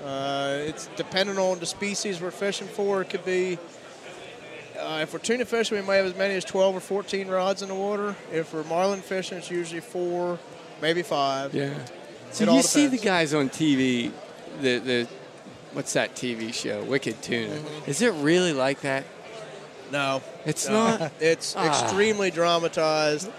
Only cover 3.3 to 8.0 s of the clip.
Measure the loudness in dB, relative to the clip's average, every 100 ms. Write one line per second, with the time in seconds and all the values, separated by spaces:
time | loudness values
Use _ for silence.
3.3 | 2 2 -2 -8 -16 -18 -16 -16 -14 -14
4.3 | -16 -16 -16 -14 -8 -4 -2 -2 -4 0
5.3 | 0 2 2 2 0 4 4 4 2 0
6.3 | 0 0 4 4 4 -2 -2 -2 -4 0
7.3 | 2 2 0 -4 -4 -2 -2